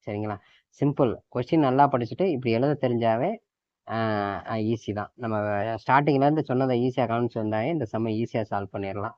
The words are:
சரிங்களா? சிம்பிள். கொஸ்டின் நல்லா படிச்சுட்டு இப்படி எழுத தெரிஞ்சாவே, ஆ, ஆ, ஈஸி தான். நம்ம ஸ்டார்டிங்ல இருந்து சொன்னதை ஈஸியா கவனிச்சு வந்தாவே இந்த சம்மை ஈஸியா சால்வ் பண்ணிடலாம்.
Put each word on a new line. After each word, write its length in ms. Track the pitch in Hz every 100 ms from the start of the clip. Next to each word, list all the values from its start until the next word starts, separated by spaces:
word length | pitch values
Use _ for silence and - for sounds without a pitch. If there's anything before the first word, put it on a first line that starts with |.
| -
சரிங்களா? 320 | 104 107 101 _ _ _ _
சிம்பிள். 360 | 139 139 131 92 _
கொஸ்டின் 320 | 120 123 165 139
நல்லா 220 | 131 143
படிச்சுட்டு 340 | 135 117 -
இப்படி 280 | 190 135 123
எழுத 380 | 113 139 147 127
தெரிஞ்சாவே, 480 | 120 113 113 160 226 _ _ _ _ -
ஆ, 80 | 110 110 107 101 95 98
ஆ, 80 |
ஈஸி 380 | 113 110 117 -
தான். 180 | 104 98
நம்ம 240 | - 117 110 104 101 110 113
ஸ்டார்டிங்ல 460 | - 135 147 135
இருந்து 220 | 139 156
சொன்னதை 420 | 143 127 131 120 127
ஈஸியா 120 | 123
கவனிச்சு 360 | 117 117 120
வந்தாவே 340 | 117 107 107 123
இந்த 180 | 170 117
சம்மை 320 | 110 113 107
ஈஸியா 200 | 117 123 107
சால்வ் 220 | 101 98
பண்ணிடலாம். 440 | 104 98 98 107